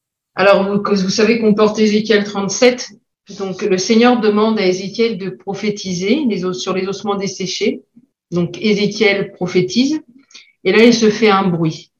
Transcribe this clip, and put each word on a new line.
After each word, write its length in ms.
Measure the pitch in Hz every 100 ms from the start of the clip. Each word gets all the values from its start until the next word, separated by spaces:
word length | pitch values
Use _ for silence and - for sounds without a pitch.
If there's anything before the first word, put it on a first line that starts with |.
| _ _ _
Alors, 340 | - 196 196 196
vous, 120 | 202
que 140 | 208
vous 140 | 202 185
savez 320 | 233 214 233
qu'on 140 | 220
porte 240 | 202 214 220
Ézéchiel 460 | 214 208 - 208
trente-sept, 680 | 202 202 196 - 247 247 - - _ _ - 202
donc 240 | 190 180
le 160 | 208 185
Seigneur 420 | - 226 247 240
demande 380 | 214 208 220 214
à 80 | 185
Ézéchiel 500 | 185 196 - 233 185
de 140 | 185
prophétiser 960 | 185 196 190 214 208 190 175 196 294 254
les 160 | 185
os, 140 | 185 185
sur 160 | 196
les 120 | 185 190
ossements 300 | - 208 196
desséchés. 640 | 196 - 185 - 214 - - _ _ _ _
Donc, 260 | 170 170 -
Ézéchiel 720 | 214 196 208 - 202 196 -
prophétise, 680 | - 180 185 - 233 277 311 - _ _ - _ _
et 80 | 185
là, 100 | 214
il 120 | 240
se 160 | 226 214
fait 200 | 214 214
un 160 | 196 196
bruit, 460 | 170 160 - -